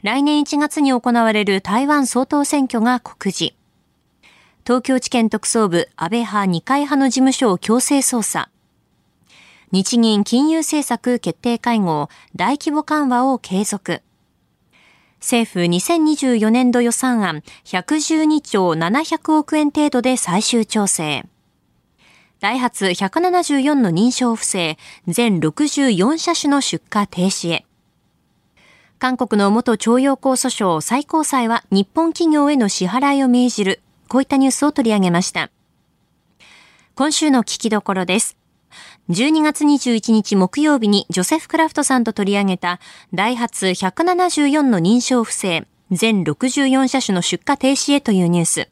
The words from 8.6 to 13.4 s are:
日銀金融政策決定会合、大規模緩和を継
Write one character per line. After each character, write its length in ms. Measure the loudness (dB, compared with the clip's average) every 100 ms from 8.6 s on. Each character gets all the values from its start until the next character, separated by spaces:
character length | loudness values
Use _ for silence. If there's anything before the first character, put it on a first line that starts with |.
| _ _ _ _ _ _ _ -20 -20 _ _
日 260 | -2 0 2
銀 260 | 2 2
金 240 | 2 2 2
融 120 | 0
政 280 | 0 -2 -2
策 300 | -4 -2 -2
決 200 | -4 -6
定 200 | -4 -2
会 220 | 0 0
合、 280 | 0 -2 -4 -10 _
大 220 | -4 -2 -2
規 140 | -2
模 120 | -4
緩 280 | -2 -2 0
和 160 | 0 0
を 120 |
継 240 | -2